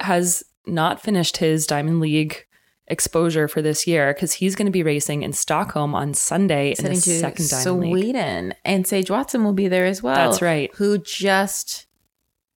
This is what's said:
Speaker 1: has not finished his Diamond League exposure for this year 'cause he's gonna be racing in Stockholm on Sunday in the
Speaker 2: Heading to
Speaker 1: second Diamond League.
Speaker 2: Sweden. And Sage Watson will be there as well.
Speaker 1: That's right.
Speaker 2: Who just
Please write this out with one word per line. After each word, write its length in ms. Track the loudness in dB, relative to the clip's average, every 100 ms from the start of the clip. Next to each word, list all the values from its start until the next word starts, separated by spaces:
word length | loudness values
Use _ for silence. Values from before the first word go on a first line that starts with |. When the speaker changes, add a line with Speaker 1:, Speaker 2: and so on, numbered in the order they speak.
Speaker 1:
has 400 | 0 2 2 -2 -6 _ -6
not 340 | 0 0 0
finished 360 | 0 0 0 0
his 280 | 0 2 0
Diamond 340 | -2 0 0
League 440 | 2 0 0 -6 -16 _ _ _ -8
exposure 600 | -4 0 2 2 2 0
for 120 | 0
this 220 | 0 0 2
year 260 | 2 2
'cause 200 | 0 -4
he's 200 | 0 -2
gonna 160 | 0 0
be 120 | 2
racing 400 | 2 0 -2 -4
in 80 | -4
Stockholm 600 | -4 -2 -2 -2 -2 -2
on 180 | -2 -2
Sunday 540 | -2 -2 2 2 2 0
in 40 | -2
the 60 |
Speaker 2:
Heading 180 | -2 0
to 180 | 0 0
Speaker 1:
second 300 | -2 -2 -2
Diamond 320 | 0 0 0
League. 120 | 0 0
Speaker 2:
Sweden. 500 | 0 -2 -2 -4 -6 -6
And 220 | -2 0 0
Sage 240 | 0 0
Watson 320 | -2 -2 0
will 120 | 2
be 120 | 2 2
there 180 | 2 2
as 160 | 0
well. 100 | 0
Speaker 1:
That's 260 | 2 2 2
right. 280 | 2 0 -2
Speaker 2:
Who 240 | 0 0 0
just 880 | -2 -2 2 2 2 -4 -8 -12 -14 _ _ _ _ _ _